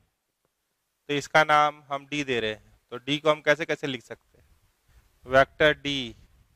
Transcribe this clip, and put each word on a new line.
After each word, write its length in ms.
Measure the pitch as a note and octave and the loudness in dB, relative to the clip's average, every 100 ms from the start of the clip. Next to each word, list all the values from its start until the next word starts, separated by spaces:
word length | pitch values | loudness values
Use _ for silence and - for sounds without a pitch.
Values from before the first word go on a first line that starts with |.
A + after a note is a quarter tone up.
| _ _ _ _ _ _ _ _ _ _ - | _ _ _ _ _ _ _ _ _ _ -8
तो 60 | |
इसका 280 | D3 - D#3+ D3+ | -8 0 2 4
नाम 360 | D3+ D3+ D3 C#3 | 4 2 -2 -10
हम 180 | C#3 C#3 | -12 -8
डी 160 | D3 | -8
दे 140 | C3+ A#2+ | -4 -4
रहे 100 | A2 | -4
हैं, 220 | G#2+ _ _ _ | -6 _ _ _
तो 40 | A#2+ | -14
डी 200 | B2 D3 | -6 -4
को 120 | D#3 | 0
हम 100 | D3+ | 0
कैसे 220 | D3 D3 | 0 -2
कैसे 220 | E3 D3+ D3 | -2 -8 -8
लिख 160 | B2 | -10
सकते 360 | - A#2 _ _ | -12 -20 _ _
हैं, 60 | _ _ _ _ _ _ _ _ B2+ | _ _ _ _ _ _ _ _ 0
वेक्टर 480 | C3 C3+ - D3+ D3 | 2 2 2 0 0
डी 380 | C#3 C#3 A#2+ G#2+ _ _ _ | -6 -8 -8 -14 _ _ _